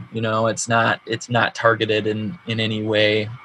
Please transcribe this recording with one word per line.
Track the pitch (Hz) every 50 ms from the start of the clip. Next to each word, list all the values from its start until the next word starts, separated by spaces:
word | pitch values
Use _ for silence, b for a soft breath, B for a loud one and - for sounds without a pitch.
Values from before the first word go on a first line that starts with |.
| 113 - -
you | 113
know? | 113 110 110 113 113 113
It's | 107 - - -
not, | 117 117 113 113 107 - -
it's | - 110 120 - -
not | 123 117 110 - -
targeted | - - 117 113 107 113 107 107 107 104 107
in, | 107 107 107 104 87 - - -
in | 113 110
any | 110 110 110 107 107
way | 110 107 104 107 104 107 107 107 107 117 123